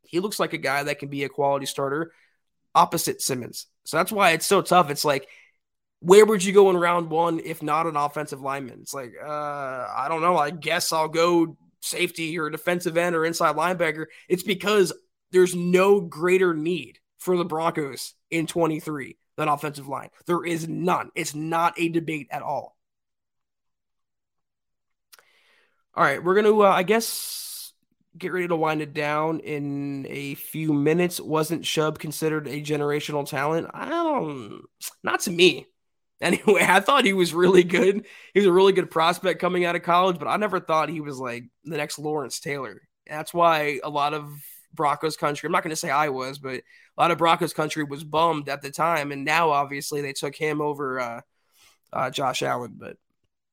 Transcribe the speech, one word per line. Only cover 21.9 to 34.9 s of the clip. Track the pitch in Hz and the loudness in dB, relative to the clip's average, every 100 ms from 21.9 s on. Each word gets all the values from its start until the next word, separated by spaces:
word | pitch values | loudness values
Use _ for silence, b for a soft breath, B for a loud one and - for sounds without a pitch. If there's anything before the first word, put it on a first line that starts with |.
| 165 160 156 143 | -2 -4 -6 -8
at | 147 | -10
all. | 135 135 110 _ _ _ _ _ _ _ _ _ _ _ _ _ _ _ _ _ _ _ _ _ _ _ _ _ b b b b b b _ - | -6 -8 -10 _ _ _ _ _ _ _ _ _ _ _ _ _ _ _ _ _ _ _ _ _ _ _ _ _ b b b b b b _ 2
All | |
right, | 165 139 | 2 2
we're | 170 190 | 2 4
gonna, | 214 214 | 6 6
uh, | 202 | 6
I | 180 | 6
guess, | 180 220 226 - - - - - - _ _ _ _ 165 | 2 0 0 -6 -10 -10 -12 -14 -16 _ _ _ _ -12
get | 180 | -6
ready | 180 175 | -4 -2
to | |
wind | 170 160 156 | 0 2 0
it | 151 | -4
down | 147 147 151 156 160 | -4 -2 0 -2 -4
in | - 147 143 143 143 139 135 | -6 -6 -4 -6 -6 -8 -8
a | 139 139 139 | -10 -10 -10
few | - 151 156 | -10 -4 0
minutes. | 143 143 165 175 - | 2 2 2 0 -2
Wasn't | - 156 156 160 | -2 -2 0 -4
Chubb | 131 - 156 156 | -2 0 0 -2
considered | 156 143 160 156 143 | -8 -4 -4 -2 -4
a | 147 | -8
generational | 147 151 147 147 151 147 143 | -4 -2 0 -2 -2 -4 -4
talent? | 139 143 165 - | -2 -2 -2 -4
I | - - | -8 -6
don't, | 330 330 285 160 139 107 - - _ - | -2 -2 -2 -4 -8 -12 -16 -20 _ -16